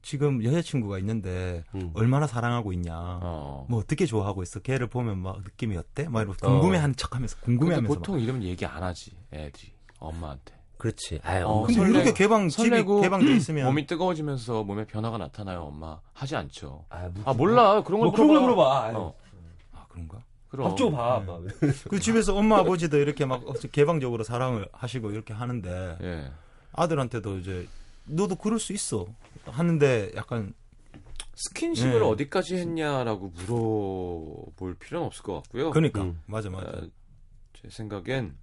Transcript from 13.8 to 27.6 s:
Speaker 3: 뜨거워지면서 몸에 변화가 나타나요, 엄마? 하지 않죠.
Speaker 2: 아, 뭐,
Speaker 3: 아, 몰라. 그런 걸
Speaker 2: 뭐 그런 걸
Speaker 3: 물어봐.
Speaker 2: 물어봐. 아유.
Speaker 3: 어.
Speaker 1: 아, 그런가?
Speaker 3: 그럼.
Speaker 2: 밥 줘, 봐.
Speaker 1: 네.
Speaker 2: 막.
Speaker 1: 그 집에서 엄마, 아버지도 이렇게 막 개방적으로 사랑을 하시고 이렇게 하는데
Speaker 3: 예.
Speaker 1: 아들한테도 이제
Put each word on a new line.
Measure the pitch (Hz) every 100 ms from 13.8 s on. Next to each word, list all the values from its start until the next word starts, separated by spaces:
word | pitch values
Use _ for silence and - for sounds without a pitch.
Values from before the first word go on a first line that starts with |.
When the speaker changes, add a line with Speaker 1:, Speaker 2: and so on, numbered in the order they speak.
| 143
Speaker 3:
뜨거워지면서 | 170 185 160 147 135 113 113
몸에 | 101 101 110
변화가 | 107 113 113
나타나요, | 76 - 98 90
엄마? | 73 73 80 78 -
하지 | - 139 143
않죠. | 71 - 73 69 -
Speaker 2:
아, | 87 90
뭐, | 90 107
Speaker 3:
아, |
몰라. | 113 170 247 214 208
그런 | - 202
걸 | 247
Speaker 2:
뭐 |
그런 | 208 294
걸 | 302
Speaker 3:
물어봐. | 254 240
Speaker 2:
물어봐. | 135 135 113
아유. | 113
Speaker 3:
어. | 85 - - 92 82 85 -
Speaker 1:
아, | - -
그런가? | 87 80 101 - - -
Speaker 3:
그럼. | 131 139
Speaker 2:
밥 | 190
줘, | 240
봐. | 143 117 123
Speaker 1:
네. | 95
Speaker 2:
막. | 85 90 - 147 139 -
Speaker 1:
그 | 202
집에서 | 226 226 208
엄마, | 196 214 208
아버지도 | 175 185 165 147
이렇게 | 143 147 135
막 | 123 - 127 120
개방적으로 | - 147 165 127 117
사랑을 | 107 120 127 117 98
하시고 | - 120 123 107
이렇게 | 107 -
하는데 | 107 120 123 90 90 92 82
Speaker 3:
예. | 87 85 67 69 - - -
Speaker 1:
아들한테도 | - 170 151 123 120 104 95
이제 | 90 92